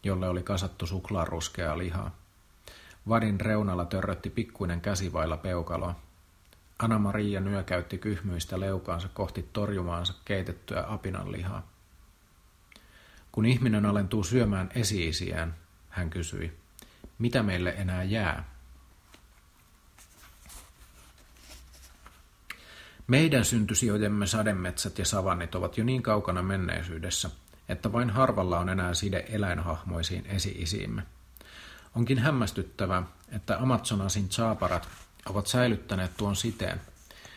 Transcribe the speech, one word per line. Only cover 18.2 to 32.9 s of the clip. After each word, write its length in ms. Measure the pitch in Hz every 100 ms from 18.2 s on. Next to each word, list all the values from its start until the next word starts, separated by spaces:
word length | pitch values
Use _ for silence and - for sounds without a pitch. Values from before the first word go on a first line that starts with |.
| 92 - - - - - - - - - - - - - - - - - - - - - - - - - - - - - - - - - - - - - - - - - - - - - - - -
Meidän 380 | 131 160 139 104
syntysijojemme 840 | 117 104 107 117 104 104 104 98
sademetsät 720 | 113 107 95 90 - 98 -
ja 60 | 95
savannit 500 | 104 95 87 82 92
ovat 220 | 87 -
jo 60 |
niin 200 | 113 131
kaukana 380 | 120 107 92 90
menneisyydessä, 880 | 90 95 87 82 85 82 87 - - - - - -
että 220 | 104 110
vain 180 | 113 120
harvalla 500 | 110 131 101 92 87
on 100 | 90
enää 240 | 95 90
side 320 | 90 101 92 -
eläinhahmoisiin 960 | 107 98 85 87 80 92 85 82 90 -
esi-isiimme. 800 | 98 98 90 82 101 95 110 92 - - - - - - - - 117
Onkin 240 | 120 131
hämmästyttävää, 840 | 135 135 110 - 95 - 95